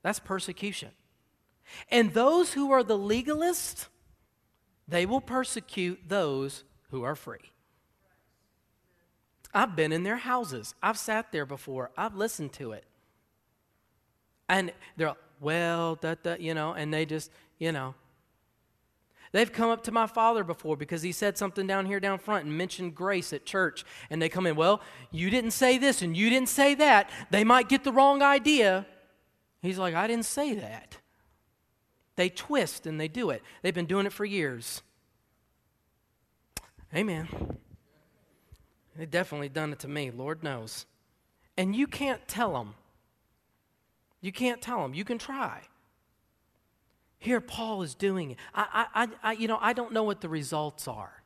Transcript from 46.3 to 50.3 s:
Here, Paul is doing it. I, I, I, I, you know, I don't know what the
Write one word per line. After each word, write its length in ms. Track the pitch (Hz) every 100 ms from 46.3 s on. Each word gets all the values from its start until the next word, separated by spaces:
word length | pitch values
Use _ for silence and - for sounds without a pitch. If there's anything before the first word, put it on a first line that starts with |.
| _ _ _ _ _ _ _ _ _
Here, 240 | 220 240
Paul 400 | 240 - 226 208
is 120 | 165
doing 360 | 127 196 190 147
it. 80 | 123 -
I, 320 | - 208 220 233
I, 80 | 214
I, 60 | 233 220
I, 100 | 220
you 140 | 220 220
know, 120 | 226
I 140 | 220
don't 180 | 247 233
know 120 | 220
what 180 | 214 202
the 60 | 170